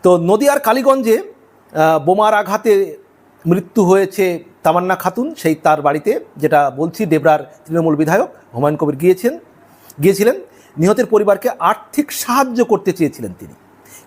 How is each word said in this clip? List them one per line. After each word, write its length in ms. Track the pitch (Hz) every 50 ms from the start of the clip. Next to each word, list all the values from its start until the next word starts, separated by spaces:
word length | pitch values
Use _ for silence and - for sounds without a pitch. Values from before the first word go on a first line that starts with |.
তো 160 | - 185 180 175
নদিয়ার 420 | 165 175 202 214 277 285 285 277
কালীগঞ্জে, 640 | 277 226 226 262 254 277 269 269 247 226 220 262
আহ, 760 | 392 - - _ _ _ _ _ _ _ - 156 156 160 160 156
বোমার 360 | 139 160 185 202 214 214 214
আঘাতে 600 | 208 208 196 196 214 - 233 208 196 196 165 151 - - _ _ _ _ _ _ _ _
মৃত্যু 380 | 165 175 180 170 - _ 226 196
হয়েছে 600 | 175 190 196 196 190 - - 190 185 175 160 - - _ _
তামান্না 340 | _ 160 160 175 185 185 190
খাতুন, 380 | 175 - 185 185 240 247 311 320
সেই 200 | - - 165 156
তার 280 | 151 - 160 156 156
বাড়িতে, 380 | 143 147 143 156 147 208 247 - - - _
যেটা 340 | - 143 151 156 147 143 139
বলছি, 360 | 127 135 156 165 165 - 220
ডেবরার 480 | 170 160 156 143 160 151 151 143 - - _ _
তৃণমূল 320 | - 160 170 165 165 151
বিধায়ক 320 | 143 156 151 170 208 359 - - - _ _ -
হুমায়ুন 220 | 117 135 147 151
কবির 200 | 147 165 147 143
গিয়েছেন, 420 | 135 156 180 185 185 - 240 302 339 - _ _ _ - _ _ _ _ - - -
গিয়েছিলেন। 380 | 143 190 190 - 208 233 - - - - _ _ _ _ _ 143
নিহতের 280 | 160 185 214 240 247
পরিবারকে 440 | 254 220 208 208 196 196 190 - 247
আর্থিক 600 | - - 165 175 220 - - - - 277 294 -
সাহায্য 520 | - - - - 240 269 269 262 233 233 240
করতে 280 | - 220 190 - 190
চেয়েছিলেন 420 | 170 165 165 143 - - 120 98 90 -
তিনি, 160 | - 78 - _ _ _ _ _ _ - - - -